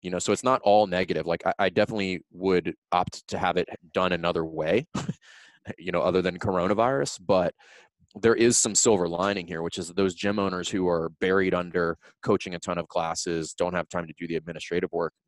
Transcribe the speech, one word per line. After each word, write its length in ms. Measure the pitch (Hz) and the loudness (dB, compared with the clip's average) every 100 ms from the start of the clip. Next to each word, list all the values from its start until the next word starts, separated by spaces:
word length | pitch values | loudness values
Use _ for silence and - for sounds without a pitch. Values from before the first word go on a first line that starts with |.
You 100 | 90 | -4
know, 80 | 90 | -4
so 140 | - | 0
it's 100 | 104 | 0
not 180 | 127 131 | 2 2
all 240 | - 104 104 | 6 6 4
negative. 400 | 90 92 80 78 | 0 0 -2 -2
Like, 180 | 85 90 | -2 -2
I, 80 | - | 0
I 100 | 98 | 0
definitely 560 | 90 104 110 95 90 _ | 2 0 0 -4 -4 _
would 440 | 85 95 90 85 80 _ | -4 2 2 0 -10 _
opt 360 | 90 90 - - | 0 0 -6 -10
to 100 | 98 | -2
have 180 | 92 87 | 0 0
it 120 | 87 - 85 | -2 -8 -6
done 200 | 98 92 | -2 0
another 320 | 87 85 85 80 | 0 0 -2 -4
way, 420 | 78 78 101 156 - | -4 0 0 0 -8
<laughs> 840 | - - - - - _ - - | -6 -10 -12 -20 -20 _ -16 -12
you 120 | 87 | -4
know, 100 | 87 | 0
other 200 | 87 92 | 2 2
than 180 | 90 90 | 0 -2
coronavirus, 800 | 107 92 87 101 117 139 139 - 90 | -2 0 2 2 2 0 -4 -8 0
but 300 | 95 87 - - - _ _ _ 104 | 2 2 -4 -20 -20 _ _ _ 0
there 140 | 113 113 | 2 6
is 220 | 117 117 | 4 4
some 180 | 120 98 | 2 2
silver 320 | - 104 87 | 4 4 2
lining 380 | 85 98 101 85 | 0 0 -2 -4
here, 140 | 80 | -6
which 140 | 85 - | -6 -6
is 120 | 85 | -6
those 220 | 90 98 90 | 0 0 0
gym 240 | 101 104 | -2 0
owners 300 | 98 90 87 | 0 -2 -4
who 180 | 101 90 | -2 0
are 200 | 85 82 | 0 -2
buried 440 | 80 95 95 92 | -2 2 2 2
under 440 | 90 87 90 85 82 - _ | 0 -2 -2 -2 -4 -10 _
coaching 320 | - 101 - 87 | 0 0 0 -10
a 40 | |
ton 180 | - 87 | -6 -6
of 80 | 82 | -2
classes, 640 | 90 82 82 - 82 78 | -2 -2 -4 -4 -4 -4
don't 220 | - 90 90 | -4 -2 -2
have 140 | 80 | -4
time 180 | 87 82 | -6 -8
to 60 | 76 | -10
do 100 | 85 | -6
the 80 | 82 | -6
administrative 540 | 80 80 - 85 90 | -6 -12 -4 -2 -2
work, 220 | 85 82 _ | -2 -4 _